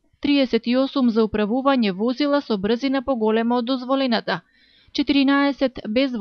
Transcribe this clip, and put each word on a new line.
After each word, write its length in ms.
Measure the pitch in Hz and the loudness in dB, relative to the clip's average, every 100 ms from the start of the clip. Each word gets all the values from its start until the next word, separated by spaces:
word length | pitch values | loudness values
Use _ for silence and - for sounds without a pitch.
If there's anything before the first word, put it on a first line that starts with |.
| _ _ | _ _
триесет 420 | 277 285 262 226 233 | 0 2 2 0 0
и 80 | 247 | 0
осум 280 | 269 285 247 | 0 0 0
за 100 | 220 220 | 2 0
управување 640 | 214 208 247 269 269 214 | 0 -2 -2 0 2 0
возила 460 | 185 226 247 294 285 | 0 -2 -2 0 0
со 160 | 285 214 | 0 -2
брзина 440 | 202 233 269 269 | -2 -2 -2 -2
поголема 540 | 262 262 220 220 233 247 | -2 -2 0 0 0 0
од 60 | 240 | -2
дозволената, 680 | 262 247 269 262 220 - 185 - _ _ _ _ - | -4 -2 -2 0 -2 -2 -6 -8 _ _ _ _ -4
четиринаесет 840 | 294 285 269 277 277 269 269 - - 214 | 2 4 4 4 2 0 -2 -4 -4 0
без 180 | 277 240 | 0 0